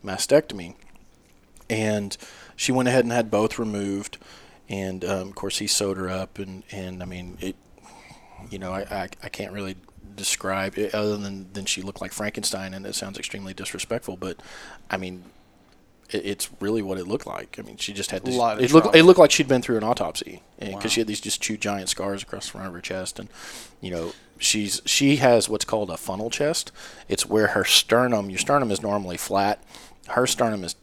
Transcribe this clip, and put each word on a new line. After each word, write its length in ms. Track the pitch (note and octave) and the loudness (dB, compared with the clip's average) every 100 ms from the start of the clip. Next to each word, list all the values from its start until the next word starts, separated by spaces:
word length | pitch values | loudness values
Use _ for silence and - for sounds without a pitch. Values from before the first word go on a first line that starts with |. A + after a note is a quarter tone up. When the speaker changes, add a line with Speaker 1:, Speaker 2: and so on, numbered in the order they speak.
Speaker 1:
mastectomy. 720 | G#2 F#2+ - C#3+ D#3 G2+ E2+ - - - - _ _ _ _ - - | -6 -6 4 4 4 -10 -12 -14 -20 -20 -20 _ _ _ _ -20 -4
And 460 | A2 A2 G#2+ G2+ - - - - - | 0 2 0 -2 -10 -14 -20 -20 -6
she 140 | - | 0
went 160 | C3 B2+ | 2 4
ahead 160 | B2+ A#2 | 4 4
and 80 | |
had 180 | A#2+ A2+ | 2 2
both 260 | G#2 A2 - | 2 2 0
removed. 600 | A2+ G#2 G2+ G2 G2+ - - - - - - | -4 -2 -2 -4 -6 -14 -20 -20 -20 -20 -8
And, 360 | G2 F#2+ F#2+ F2+ | -4 -4 -4 -2
um, 240 | G2 F#2+ | -4 -4
of 60 | G2 | -8
course, 240 | G2 - | -6 -4
he 80 | G#2 | -2
sewed 280 | - G2+ F#2+ | 0 0 -2
her 120 | F#2 | -2
up. 300 | F#2 F#2+ - | -4 -6 -8
And, 240 | F#2+ F#2 - | -12 -12 -12
and 300 | G2+ F#2 F#2 | -12 -10 -10
I 40 | F2+ | -10
mean, 320 | F#2 F2+ E2+ | -10 -12 -8
it, 160 | F#2 - _ - - - - - - - G2 | -8 -8 _ -20 -20 -20 -20 -20 -20 -20 -14
you 80 | G2 | -10
know, 120 | F#2 | -6
I, 80 | F#2+ | -6
I, 280 | - G2+ F2+ - | -6 -6 -8 -10
I 60 | - | -14
can't 240 | - G2+ | -10 -10
really 240 | G2 F#2+ F#2 - - - G2+ | -8 -8 -10 -16 -20 -20 -8
describe 600 | G2 - F#2+ G2 G2 F#2+ | -6 -4 -2 -2 -2 -2
it 160 | G#2 | -2
other 220 | G#2+ G#2 G#2 | 0 -2 -2
than, 340 | G2+ G2 F#2 | -6 -10 -12
than 120 | G2 F#2+ | -10 -6
she 160 | - | -6
looked 200 | F#2+ - | -6 -10
like 100 | F#2+ | -12
Frankenstein, 640 | - G#2 A2 G#2 F#2+ F#2+ | -6 -6 -4 -6 -4 -8
and 120 | F#2+ G2 | -10 -8
it 80 | - | -8
sounds 220 | G2 G2 | -8 -10
extremely 360 | - G2+ F#2+ | -10 -10 -10
disrespectful, 640 | F#2+ F#2+ F#2 - A#2 - F#2 | -10 -10 -8 -6 -6 -6 -8
but, 240 | F#2 F2 - - - - - | -8 -8 -14 -18 -18 -20 -6
I 80 | F#2+ | -6
mean, 260 | F#2 F#2 F2+ - _ _ _ _ _ _ _ | -4 -10 -16 -20 _ _ _ _ _ _ _
it, 160 | G#2 F#2 | -6 -4
it's 240 | G2 - - | -6 -8 -6
really 220 | G2+ A2+ | -2 -2
what 160 | G2 F#2 | -2 -6
it 100 | F2+ | -4
looked 200 | A2 - | -6 -6
like. 300 | - - - | -10 -12 -14
I 20 | |
mean, 160 | A2 G#2 | -16 -10
she 160 | - | -10
just 180 | G2+ G2 | -6 -6
had 100 | F#2+ | -4
Speaker 2:
A 20 | B2+ | -2
Speaker 1:
this, 100 | B2+ | 2
Speaker 2:
lot 220 | A#2 G#2+ | 2 2
of 60 | |
Speaker 1:
it 80 | B2+ | 8
looked, 120 | D#3 - | 8 10
Speaker 2:
trauma. 120 | D#3+ | 10
Speaker 1:
it 60 | |
looked 160 | E3+ F3+ | 10 12
like 120 | D3+ | 10
she'd 160 | - C#3 | 8 4
been 140 | C3 | 2
through 160 | A#2+ A#2 | 2 0
an 60 | |
autopsy, 580 | G#2+ A#2+ E2+ - - - _ - | 0 0 -2 -6 -10 -14 _ -14
and, 140 | G#2 G2 | -10 -6
'cause 80 | G#2+ | -2
Speaker 2:
Wow. 40 | |
Speaker 1:
she 100 | A2+ | 0
had 60 | A2 | 0
these 120 | G#2 | -4
just 200 | G#2+ - | -4 -4
two 140 | - G#2+ | -4 -4
giant 320 | G#2 G2+ F#2 | -4 -4 -4
scars 340 | - G2 G2 | -4 -4 -6
across 220 | - G2 - | -8 -10 -10
the 60 | |
front 140 | G#2 F#2+ | -10 -10
of 60 | |
her 80 | F2 | -10
chest, 380 | - F#2 F#2 - | -8 -6 -6 -10
and, 80 | - - - - - - | -14 -16 -16 -16 -18 -12
you 100 | F#2 | -8
know, 220 | E2+ E2 - - - | -6 -6 -10 -20 -4
she's, 420 | - A2 G#2 - - | 0 0 0 -4 0
she 320 | - C#3 C#3+ | 4 6 6
has 320 | C3+ A#2+ G2+ | 8 6 4
what's 160 | G#2+ - | -2 0
called 240 | A2 G2+ | -2 -2
a 60 | E2 | -6
funnel 320 | - F#2 A2+ | -6 -6 -4
chest. 420 | - D3 E3 - - - - - | -2 -2 -2 -4 -12 -18 -18 -6
It's 160 | G2 - | -4 2
where 220 | G#2+ G#2 | 4 4
her 160 | G2+ F#2+ | 4 4
sternum, 640 | - - A#2 B2+ A2+ G2 | 4 6 4 6 2 0
your 100 | F#2+ | -4
sternum 320 | - C#3+ A#2+ | 2 4 4
is 100 | G2 | 0
normally 360 | A2 G2+ F#2 E2+ | 0 0 -2 -8
flat, 460 | - F#2+ G2+ G#2+ - - - - - | 0 2 2 0 -6 -20 -20 -20 -2
her 160 | - B2 | 2 2
sternum 360 | - A#2+ G#2+ | 2 0 0
is 120 | F2 - | -6 -10